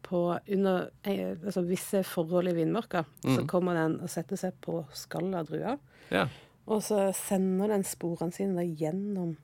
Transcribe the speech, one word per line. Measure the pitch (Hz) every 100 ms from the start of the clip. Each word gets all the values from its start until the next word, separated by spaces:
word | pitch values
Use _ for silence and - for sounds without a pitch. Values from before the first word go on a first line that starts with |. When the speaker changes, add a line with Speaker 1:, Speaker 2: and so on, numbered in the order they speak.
Speaker 1:
på | - 180 175 170 -
under, | 196 196 180 - -
eh, | 208 196 185
altså | 185 196 185 175
visse | 180 - 196 185
forhold | - 160 180 180
i | 170
vinmarka, | 160 190 - 180 156 -
så | - 127
Speaker 2:
Mm. | 135
Speaker 1:
kommer | 180 180
den | 170 160 -
og | 175
setter | - 165 190
seg | 185 -
på | - 165 147
skallet | - - - 185
av | 185 156
drua. | 156 170 285 - - -
Speaker 2:
Ja. | 196 165 - - _ -
Speaker 1:
Og | 214
så | - 208 196
sender | 185 - 196 190 185 208
den | 208
sporene | 190 - 170 170 165
sine | - 196 180
da |
gjennom, | 175 156 156 190 202 196 175 156